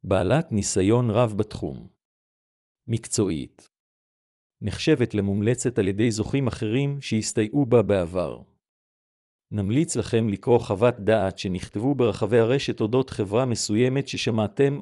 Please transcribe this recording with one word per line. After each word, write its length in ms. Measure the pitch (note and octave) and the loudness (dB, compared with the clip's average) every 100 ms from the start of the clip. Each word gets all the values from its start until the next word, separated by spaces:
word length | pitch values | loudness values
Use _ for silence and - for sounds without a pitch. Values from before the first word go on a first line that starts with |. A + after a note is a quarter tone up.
בעלת 480 | F#2 F#2+ F#2 C3+ E3+ | 0 0 2 0 0
ניסיון 580 | G#2 G2 - F#2+ A#2+ A#2+ | -2 0 0 2 4 2
רב 240 | G#2 A#2+ G#2 | 2 0 0
בתחום. 520 | G#2+ - D#2+ B1+ A1+ _ _ _ _ _ _ _ _ _ - | -6 -4 -8 -10 -16 _ _ _ _ _ _ _ _ _ -6
מקצועית. 840 | A2+ - - G2 D#2 B1 _ - _ _ _ _ _ _ _ _ _ | -6 -2 -2 0 -2 -8 _ -20 _ _ _ _ _ _ _ _ _
נחשבת 540 | G#2+ - - D3+ A#2 | -8 -2 0 2 2
למומלצת 640 | G#2 G2 G2+ G#2 B2 B2+ A#2 | 0 0 0 0 0 -2 0
על 100 | F#2+ | -2
ידי 220 | G2 A#2 | 2 0
זוכים 360 | G#2+ G#2+ C#3 C3 | 0 -2 -2 -2
אחרים 540 | - A2 A#2+ C#3+ C#3+ | -2 -2 -2 -2 -4
שהסתייעו 680 | - A2 G#2+ - G#2+ C#3+ C3 | -4 -2 -2 -2 0 0 4
בה 160 | A#2+ | 4
בעבר. 600 | G2 G2+ E2+ F#2 D#2+ A#1+ A#1 _ _ _ _ _ _ _ _ _ _ | 4 0 0 -4 -6 -8 -16 _ _ _ _ _ _ _ _ _ _
נמליץ 460 | G#2 G2 A#2+ E3+ B2 | -4 0 0 0 -2
לכם 320 | - A#2 A2+ | 0 0 0
לקרוא 300 | G2 - A#2+ | -2 2 2
חוות 360 | A#2 G2 A#2+ A#2+ | 2 2 2 2
דעת 380 | G2 A2 F#2+ F#2 | 2 2 2 -4
שנכתבו 560 | G2+ F2+ - G#2 B2 | -6 -6 -6 -4 -2
ברחבי 440 | C#3 A#2+ F#2+ G#2 A#2 | 2 0 0 2 4
הרשת 420 | A2+ C#3 - A2 | 4 2 -2 -2
אודות 300 | A2 B2+ C3 | 0 0 -2
חברה 360 | - G#2 G#2+ C3 | -4 -2 0 0
מסוימת 600 | A2+ - G#2 B2 C3+ C3 | -2 0 2 2 0 -4
ששמעתם 720 | - - A2 G#2 - C#3 C#3+ | -4 -2 0 -2 2 0 0